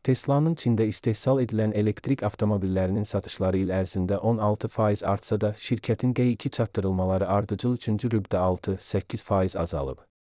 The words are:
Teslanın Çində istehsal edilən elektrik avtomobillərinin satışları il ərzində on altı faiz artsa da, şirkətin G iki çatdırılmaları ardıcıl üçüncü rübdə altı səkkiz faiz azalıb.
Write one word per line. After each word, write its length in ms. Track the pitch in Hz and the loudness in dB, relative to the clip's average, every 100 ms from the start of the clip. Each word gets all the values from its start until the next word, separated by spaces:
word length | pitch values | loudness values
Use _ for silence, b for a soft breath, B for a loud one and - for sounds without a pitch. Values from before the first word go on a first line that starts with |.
Teslanın 520 | - 127 - 143 160 160 | 0 0 2 2 2 2
Çində 240 | - 113 | 2 2
istehsal 560 | 110 - 120 107 127 135 | 2 0 -2 0 2 2
edilən 320 | 120 110 107 104 | 2 0 0 2
elektrik 460 | 107 - - 135 104 | 0 0 -2 0 0
avtomobillərinin 800 | - 104 101 95 95 92 101 101 | 0 0 2 2 2 2 0 0
satışları 520 | 101 - - 95 95 | -4 -4 -2 0 2
il 100 | 92 | 2
ərzində 460 | 95 90 95 90 98 | 0 0 -2 0 0
on 200 | 110 113 | 2 2
altı 300 | 104 104 110 | 0 0 -4
faiz 340 | - 107 104 | 0 0 2
artsa 380 | 95 101 - 104 | 0 -2 0 0
da, 120 | 107 | 0
şirkətin 600 | - - 117 - 110 127 | -2 -4 -4 -2 0 0
G 160 | 123 123 | 2 0
iki 200 | 113 135 | 0 -4
çatdırılmaları 760 | - 110 - 95 92 92 95 92 | -2 -2 0 0 0 2 0 2
ardıcıl 460 | 101 98 101 123 | 0 0 -2 -2
üçüncü 340 | 120 - 107 120 | -2 -2 -2 0
rübdə 280 | 110 101 92 | -2 0 0
altı 360 | 92 90 - | 2 0 -2
səkkiz 500 | 95 - 98 - 110 | -6 -2 -4 -4 -10
faiz 320 | - 98 190 - | 0 0 2 -2
azalıb. 420 | 170 80 67 - _ _ _ _ | -4 -4 -6 -8 _ _ _ _